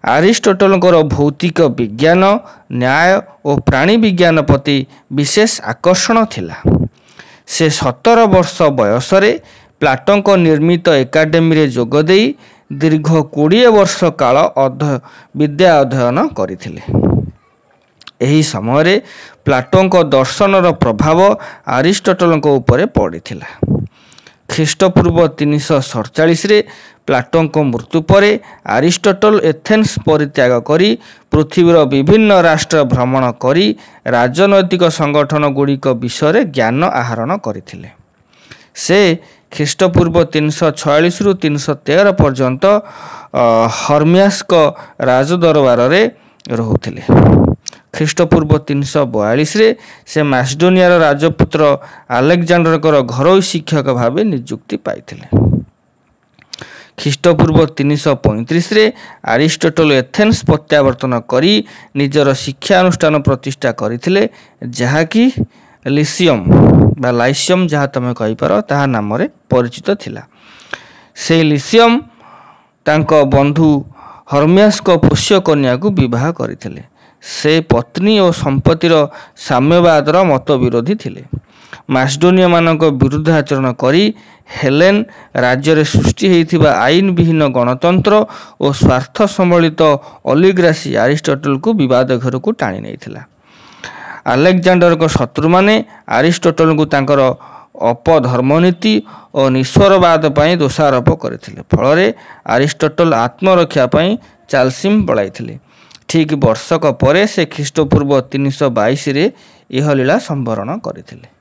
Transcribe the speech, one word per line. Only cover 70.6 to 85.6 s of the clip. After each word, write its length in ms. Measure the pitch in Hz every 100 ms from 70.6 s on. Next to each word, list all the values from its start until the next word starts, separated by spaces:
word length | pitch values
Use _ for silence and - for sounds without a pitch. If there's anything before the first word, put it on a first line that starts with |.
| - - - - _ -
ସେହି 280 | - 165
ଲିସିୟମ୍ 580 | 156 147 - 226 233 240 - _ - - - _ _ _ -
ତାଙ୍କ 380 | 151 151 156
ବନ୍ଧୁ 640 | 139 139 143 147 156 143 135 - - - -
ହର୍ମିଆସଙ୍କ 640 | 143 151 185 208 208 - 170
ପୋଷ୍ୟ 420 | - 147 - 202
କନ୍ୟାକୁ 500 | 185 147 131 123 202
ବିବାହ 420 | 185 131 120 147
କରିଥିଲେ। 520 | 170 110 - 101 - - _ _ _
ସେ 380 | - - 147 160
ପତ୍ନୀ 580 | 160 120 120 - 196 214
ଓ 120 | 185
ସମ୍ପତ୍ତିର 800 | 170 147 135 - 160 170 160 143 - - _
ସାମ୍ୟବାଦର 840 | - 127 139 175 170 156 143 170
ମତ 280 | 185 131 -
ବିରୋଧୀ 440 | 135 123 117 123 214
ଥିଲେ। 280 | 127 - - - _ _ - - -
ମାସ୍ଡୋନିଆମାନଙ୍କ 920 | 131 131 139 175 185 180 170 165 156 160
ବିରୁଦ୍ଧାଚରଣ 840 | 135 131 151 156 160 135 139 131
କରି 440 | 120 131 156 214 - - _ _
ହେଲେନ 560 | - 139 139 180 202 226 - - -
ରାଜ୍ୟରେ 480 | 123 127